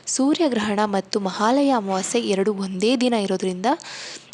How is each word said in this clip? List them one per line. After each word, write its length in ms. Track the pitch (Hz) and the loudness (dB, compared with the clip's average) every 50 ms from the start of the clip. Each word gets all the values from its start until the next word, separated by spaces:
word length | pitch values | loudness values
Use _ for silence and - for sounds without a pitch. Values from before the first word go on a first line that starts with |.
| - | -10
ಸೂರ್ಯಗ್ರಹಣ 720 | - - - 262 277 311 - 349 285 240 220 208 214 202 202 214 | -6 -2 0 2 2 2 2 2 2 0 0 -2 0 0 0 0
ಮತ್ತು 360 | 214 196 196 185 - - 214 | 0 0 -2 -2 -2 -2 -2
ಮಹಾಲಯ 500 | 196 190 180 - 208 220 254 285 285 277 | -2 -2 -2 0 2 2 4 4 4 2
ಅಮಾವಾಸ್ಯೆ 500 | 262 233 196 196 190 190 196 - - 240 | 2 2 0 0 -2 -2 -2 -2 -2 0
ಎರಡು 340 | 233 214 196 190 196 208 208 | 0 0 0 2 2 0 0
ಒಂದೇ 420 | 196 196 190 190 185 208 226 262 | -2 -4 -6 -4 0 0 2 2
ದಿನ 180 | 240 247 247 240 | 2 2 2 2
ಇರೋದ್ರಿಂದ 520 | 220 202 190 190 185 180 185 185 180 185 240 294 339 - - - - - - - - - - | 0 0 0 -2 -2 -2 -2 -4 -2 0 0 0 0 -4 -10 -16 -14 -14 -14 -16 -18 -20 -18